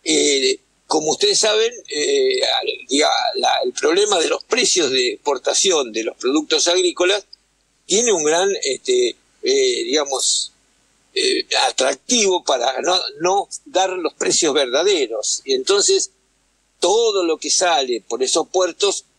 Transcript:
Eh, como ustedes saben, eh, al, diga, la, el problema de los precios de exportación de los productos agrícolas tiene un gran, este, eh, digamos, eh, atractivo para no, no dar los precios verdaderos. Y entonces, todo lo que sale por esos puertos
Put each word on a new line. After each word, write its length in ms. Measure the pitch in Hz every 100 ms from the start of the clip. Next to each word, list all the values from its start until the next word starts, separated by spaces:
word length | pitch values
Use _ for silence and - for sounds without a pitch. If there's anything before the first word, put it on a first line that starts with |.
Eh, 560 | 165 156 147 139 131 131 _ _ _
como 240 | - -
ustedes 280 | 143 208 196
saben, 320 | 214 214 226 233 -
eh, 520 | 151 143 139 131 127
al, 440 | 123 123 139 - -
diga, 220 | 139 151 - - -
la, 140 | 127 127
el 100 | 123
problema 460 | - 143 180 208 185
de 80 | 151
los 160 | -
precios 480 | - 247 - - 143
de 220 | 131 123
exportación 760 | 104 - 131 - - 196 160 127
de 120 | 107
los 140 | 117 -
productos 500 | 127 147 151 156 175
agrícolas 580 | 180 180 - 180 202 - - _ _ _ _ -
tiene 260 | 196 240
un 120 | 185
gran, 260 | 151 165 196 190
este, 520 | 135 127 - 123 120 - _ _
eh, 400 | - 135 131 117
digamos, 680 | 117 147 139 127 - - - _ _ _ _ _ _ -
eh, 300 | 127 - - 135 127
atractivo 720 | - 131 139 - 247 196 180
para 380 | - 131 123 127
no, 180 | 139 185 - 143
no 260 | 175 196 - -
dar 280 | - 185 190
los 220 | 185 160 _
precios 380 | 185 - 160
verdaderos. 880 | 143 131 131 190 180 117 110 - - 135
Y 80 |
entonces, 580 | 131 131 202 - 381 - _ _ _ _ _ _ _
todo 420 | 175 214 233 196
lo 140 | 170 151
que 120 | 147
sale 520 | - 180 160 131 113
por 200 | _ 120
esos 280 | 127 165 151
puertos 560 | 185 180 160 202 - _